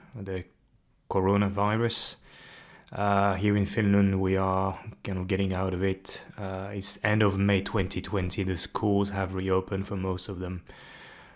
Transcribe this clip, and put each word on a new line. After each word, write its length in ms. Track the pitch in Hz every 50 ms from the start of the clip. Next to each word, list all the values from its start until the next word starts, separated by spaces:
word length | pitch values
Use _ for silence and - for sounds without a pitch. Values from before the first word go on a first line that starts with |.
| - - -
the 280 | 113 101 98 95 92 90 - _ _ _ _ _ _ _ _ _ _ _ -
coronavirus. 1080 | - 98 92 95 101 101 104 98 101 101 101 104 107 110 117 117 - - - - - - - - - - - - - - - - - - - -
Uh, 440 | - - 101 101 101 98 98 101 95
here 220 | 92 101 104 101
in 80 | 104 98
Finland, 560 | 98 - - 107 101 101 101 101 98 95 95
we 160 | 95 95 95
are 420 | 95 95 95 95 95 95 98 95 - - 107 - - -
kind 140 | - 95
of 100 | 92 92
getting 240 | 92 98 95 98 95
out 220 | 92 92 95 95 90
of 100 | 87 95
it. 420 | 95 95 95 - - - - - - -
Uh, 320 | - 101 95 95 95 95 101 104
it's 260 | 101 95 - - - -
end 200 | 107 107 107 107
of 140 | 101 95
May 240 | 95 98 101 101 95
twenty 400 | 98 - - 107 95 90 - 95
twenty. 400 | - - 101 98 92 92 - - 95
The 140 | 92 92
schools 540 | 85 - - - - - 107 101 101 101 101
have 240 | 98 98 95 90 95
reopened 520 | 92 95 95 92 95 92 - 101 98 98
for 80 | - 107
most 340 | 95 92 95 92 90 - -
of 100 | 98 87
them. 240 | 90 90 92 90 - - - - - - - - - - - - - - -